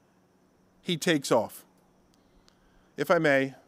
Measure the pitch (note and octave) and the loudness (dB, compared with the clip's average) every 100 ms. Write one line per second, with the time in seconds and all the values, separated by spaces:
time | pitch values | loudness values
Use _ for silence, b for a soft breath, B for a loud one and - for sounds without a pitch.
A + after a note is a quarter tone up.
0 | _ _ _ _ _ _ _ _ - E3+ | _ _ _ _ _ _ _ _ -6 -4
1 | - D#3 - B2+ G2 - - _ _ _ | 0 -2 2 0 0 -10 -20 _ _ _
2 | _ _ _ _ _ b b b b - | _ _ _ _ _ b b b b -8
3 | D3 F3 D#3 C#3 C3+ C3 | 0 2 4 2 0 -8